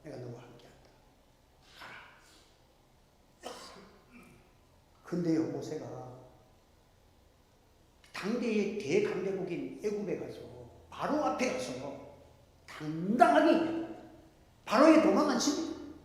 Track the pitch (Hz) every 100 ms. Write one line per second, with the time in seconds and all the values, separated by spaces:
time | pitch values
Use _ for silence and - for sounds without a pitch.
0 | 156 127 123 120 - - - - - _
1 | _ _ _ _ _ _ - - - -
2 | - - - - - _ _ _ _ _
3 | _ _ _ _ - - - - - -
4 | - - - - - _ _ - _ _
5 | - 175 165 160 - 139 - 151 127 131
6 | 127 123 - - - _ _ _ _ _
7 | _ _ _ _ _ _ _ _ _ _
8 | - - 185 240 240 214 196 - 135 190
9 | - - 196 190 - 165 135 - 208 208
10 | 185 156 - - - - - - - -
11 | - 302 262 - 254 254 - 135 143 -
12 | - - - - - _ - - 156 160
13 | 185 240 - - 320 - - - - -
14 | - - - - - - - 220 311 311
15 | - 202 202 - - - - - - -